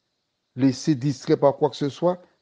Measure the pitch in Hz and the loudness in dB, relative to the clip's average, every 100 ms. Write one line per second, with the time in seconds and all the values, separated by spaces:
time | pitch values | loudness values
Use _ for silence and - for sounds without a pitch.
0 | _ _ _ _ _ 123 135 123 - 135 | _ _ _ _ _ 0 2 2 -2 0
1 | 143 131 - 139 139 135 147 - 143 - | -2 -4 -2 2 2 2 -2 -2 -8 -2
2 | 170 180 _ _ | -2 -2 _ _